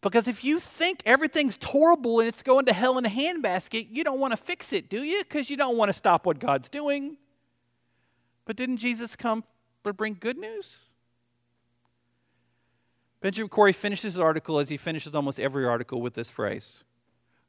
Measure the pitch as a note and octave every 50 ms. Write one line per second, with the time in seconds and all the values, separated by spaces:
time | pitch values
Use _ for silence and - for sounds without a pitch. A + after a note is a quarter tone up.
0 | - G3+ F3+ A#3 G#3+ B3 A3+ - - C4 D4+ E4+ - - - - E4 F4+ F#4+ -
1 | - G#3+ A#3+ C4+ D#4 D#4 - D#4+ D4 C4 G3+ - - - - C#4 D4+ E4 F4 D#4+
2 | B3 A#3+ A3+ A3+ A3+ A3+ A3+ - - C4+ B3+ C4+ C4+ B3+ G#3+ F3 A3+ C4 B3+ B3+
3 | B3 A3 G3 A#3+ C#4 E4 F4+ E4+ C4 G3+ F3+ F#3 - - - A3+ A3+ C3+ A3 C4
4 | E4 D4+ C4+ C4 C4+ C4 A#3 G#3 - - F4 - - - C4 F#3+ - - G3 A3
5 | C#4 D4+ F4 G#4 F#4+ _ - D4 C4+ - C#4+ C4+ C#4+ C4 A#3+ A#3 A3 G3+ G3 -
6 | - G3 F3 D#3+ - F3+ D#3+ D3+ - C#3+ C#3 C3+ B2+ - - C#4+ D4 D4 C#4+ C#4+
7 | C#4 C#4+ D#4 - _ _ _ _ _ _ _ _ _ _ _ _ _ _ _ _
8 | _ _ _ _ _ _ _ _ _ - A3 G#3 B3+ B3+ B3+ A3+ A3 B3 A#3+ A3
9 | A#3 A#3 - - - A#3+ A3 A3+ A3 _ _ _ _ _ _ _ _ G#3 G#3 F#3+
10 | G#3+ A3 G#3+ F3 - A3+ B3+ C#4+ G4 G#4+ A4+ G#4 G4 - - - _ _ _ _
11 | _ _ _ _ _ _ _ _ _ _ _ _ _ _ _ _ _ _ _ _
12 | _ _ _ _ _ _ _ _ _ _ _ _ _ _ _ _ _ _ _ _
13 | _ _ _ _ - G3 F#3+ A3 A3 G3+ - - G#3 G3 F#3 - - G#3 G3+ F#3+
14 | - G#3+ E3+ F3+ E3+ D#3+ D#3 D#3 - - D#3+ D3 C#3+ C#3 D3+ C#3 - E3+ D#3+ D#3
15 | - D#3 D3 D#3 C#3+ C#3 C3+ - A2 C3+ C3+ C#3+ C3 B2 A#2+ A#2 A#2 - C3 B2
16 | A#2+ B2 A#2 - A2+ - - - A2+ G2+ - - - - - - _ _ _ _
17 | _ _ _ _ _ _ _ _ _